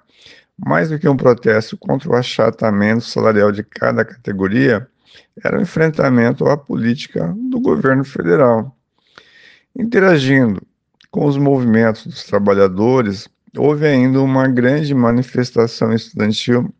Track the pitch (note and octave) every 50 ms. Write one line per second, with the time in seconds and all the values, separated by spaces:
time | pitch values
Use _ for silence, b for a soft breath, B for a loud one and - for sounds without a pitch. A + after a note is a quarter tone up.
0 | _ b b b b b b b b b b - F#3+ - D3+ E3 E3+ D#3+ D#3 D3
1 | - D3+ C#3 B2+ - B2+ A#2+ A2 - A2+ G#2+ G#2+ G#2+ - - - - - C#3+ C#3
2 | - E3 - A#2+ B2 - - - A2+ A2+ A2 - A#2 A2 G#2 G2+ G2+ G#2+ A2 A#2
3 | A#2+ - - B2 A2 A2+ G#2+ G#2 G2+ G#2 G2+ G#2 G#2+ - - - B2 B2 A#2+ A2+
4 | A2 - - - _ - G#2 F#2 F#2+ F#2+ G2+ B2 C#3 C3+ A2+ G2 B2+ - _ b
5 | b b b b b b _ - - - - - G#3 F3 - D#3+ D#3+ D#3+ D3+ -
6 | - C#3 B2+ A#2+ A#2 A#2+ C3+ - D3 C3+ C#3+ D3 - - - - A2+ A#2 A#2 -
7 | - - - - E3 E3+ F3+ G#3+ B3+ C4 B3+ A#3+ B3+ - D#3 - - C3+ C3 C3+
8 | C3+ C3 - - - E3+ F3 D#3+ C#3 A#2+ A#2 A2+ G#2+ C3+ - _ _ _ _ b
9 | b b b b b b b b b b b b b b _ - G#3+ A#3 B3 G#3
10 | F#3 F#3+ F3 D3 C3 C3 C#3 C3+ B2+ A2+ G2 F2+ - _ _ _ _ _ _ _
11 | _ _ - - D#3+ D3 C#3 C#3 C#3+ C#3 C#3 C3 B2 A#2 A2 A2+ A2+ A2+ G#2+ -
12 | - - - - - - G#2 G2+ G2+ G2+ G2 G2 G2 F#2+ F#2 F#2+ G#2+ A#2+ C3 C3
13 | A#2+ G2+ G2 G2+ - - _ _ _ _ - B2+ B2 C#3+ D3+ D3 D3+ D3+ C#3+ B2+
14 | B2+ C3 C3 C3+ C3+ C3+ C3 C3 C3 C3 B2+ B2 A#2+ B2 C#3+ D3+ D#3 C#3+ C#3+ C3
15 | A#2+ A#2 A#2 A#2+ B2+ - - B2+ B2 - - A#2 A2+ A2+ - - A#2+ A2+ A2+ A2+
16 | - - - G#2+ G#2+ G#2+ A2 - - - A#2+ B2 B2+ F3 - _